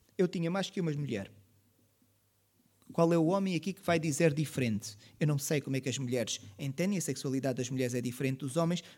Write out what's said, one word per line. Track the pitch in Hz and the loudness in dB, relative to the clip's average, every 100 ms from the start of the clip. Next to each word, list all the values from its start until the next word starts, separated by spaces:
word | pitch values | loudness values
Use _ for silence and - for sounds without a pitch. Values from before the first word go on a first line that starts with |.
| _ - | _ 0
eu | 180 | 0
tinha | 180 165 | 2 0
mais | 190 185 | 0 -2
que | - | -2
uma | 165 | -2
mulher. | 147 139 107 95 - _ _ _ _ _ _ _ _ _ _ _ _ _ _ - | -2 -2 -4 -6 -12 _ _ _ _ _ _ _ _ _ _ _ _ _ _ -6
Qual | - 165 | 2 4
é | 170 | 6
o | 160 | 4
homem | 196 190 170 | 2 0 0
aqui | 190 | -2
que | 185 - | -6 0
vai | 170 | 2
dizer | 160 139 165 | 2 4 4
diferente? | 147 143 - 120 104 - - - - | 4 -2 0 0 0 -4 -16 -14 -2
Eu | 151 | 0
não | 143 | 2
sei | - 151 | 0 -2
como | 131 135 | 0 -2
é | |
que | 131 | -2
as | 123 | -4
mulheres | 123 123 107 - 98 - | -2 -2 -2 -4 -10 -8
entendem, | 139 135 180 196 | -6 -2 0 0
a | |
sexualidade | 160 135 143 135 131 123 | -2 -4 -2 -2 -2 -2
das | 123 | -2
mulheres | 135 123 | 0 0
é | 123 | 0
diferente | 123 120 135 131 | -4 -2 -2 -2
dos | 139 160 | -2 0
homens, | 165 175 - | 0 -2 -6